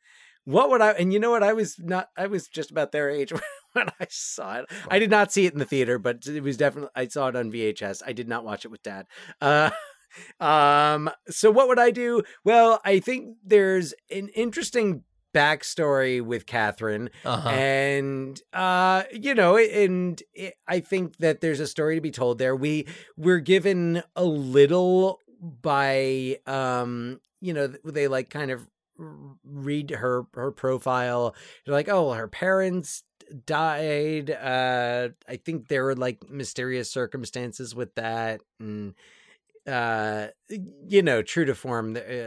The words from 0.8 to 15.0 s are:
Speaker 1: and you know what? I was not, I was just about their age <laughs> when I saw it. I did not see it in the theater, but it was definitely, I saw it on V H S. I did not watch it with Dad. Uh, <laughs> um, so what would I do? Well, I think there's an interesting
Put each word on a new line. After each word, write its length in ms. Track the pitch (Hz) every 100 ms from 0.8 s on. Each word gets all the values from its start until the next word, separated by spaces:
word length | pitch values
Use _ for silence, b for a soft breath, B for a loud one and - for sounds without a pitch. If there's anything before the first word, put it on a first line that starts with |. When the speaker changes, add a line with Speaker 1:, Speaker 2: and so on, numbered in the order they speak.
| 214
Speaker 1:
and 200 | 196 185
you 80 | 202
know 120 | 233
what? 120 | 233
I 80 | 202
was 260 | 220 196 -
not, 300 | 170 185 - -
I 120 | 196
was 200 | 190 -
just 240 | 160 151
about 220 | 151 139
their 160 | 151 143
age 240 | 147 135
<laughs> 400 | 165 605 554 _
when 160 | - - -
I 80 | 180
saw 500 | - - - 95 117
it. 60 | 139 180 B
I 80 | 196
did 120 | 220
not 220 | 208 202
see 120 | 202 180
it 60 |
in 80 | 147
the 60 | 131
theater, 340 | 139 120 123
but 260 | 120 120 139
it 160 | 151
was 140 | 139 123
definitely, 340 | 143 147 143 127
I 120 | 127
saw 180 | 147 131
it 80 | 123
on 160 | 113
V 120 | 117
H 180 | 110 -
S. 180 | 101 98 135
I 80 |
did 160 | 117 117
not 160 | 117 113
watch 180 | 104
it 60 | 113
with 120 | 110
Dad. 260 | - 98 - B B B
Uh, 300 | 143 147 156 - B B B B B -
<laughs> 0 |
um, 680 | 156 151 143 147 151 151 156 - -
so 240 | - 214
what 160 | 220 254
would 120 | 240
I 120 | 240
do? 320 | 247 240 233 - B 208
Well, 340 | 233 226 220 196
I 140 | 196
think 340 | 240 254 - -
there's 500 | 190 208 190 190 156 - _
an 200 | 190 196
interesting 760 | 220 240 330 - 247 208 156